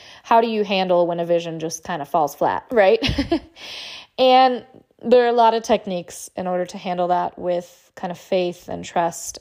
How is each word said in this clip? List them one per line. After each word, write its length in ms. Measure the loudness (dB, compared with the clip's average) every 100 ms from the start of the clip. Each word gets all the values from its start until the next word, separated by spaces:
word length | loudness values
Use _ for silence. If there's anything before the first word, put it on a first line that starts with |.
| -20 -20
How 180 | 0 2
do 60 | 2
you 160 | 0
handle 420 | -2 0 2 2 2
when 140 | -2
a 60 | 0
vision 320 | 0 0 -6
just 240 | -8 -10
kind 180 | -8 -8
of 80 | -2
falls 240 | 0 0
flat, 320 | 0 -2 -2 -2
right? 280 | 2 4 4
<laughs> 440 | 0 -4 -2 -4 -6 -18 -18 -16 -16 -18 -12 0
And 480 | 4 6 4 2 -8 -20 _ _
there 200 | 2 4
are 40 | 4
a 40 |
lot 200 | 4 4
of 100 | 2
techniques 640 | 0 -2 -2 -8 -8 -14 -12 -8
in 120 | -4
order 180 | -4 -4
to 120 | -8
handle 320 | -6 -2 0
that 280 | 0 -2 -4
with 540 | -4 -4 -6 _ _ -12
kind 160 | -10
of 60 | -10
faith 500 | -4 -2 -2 -4 -10
and 160 | -12
trust 560 | -6 -2 -2 -4 -12 -14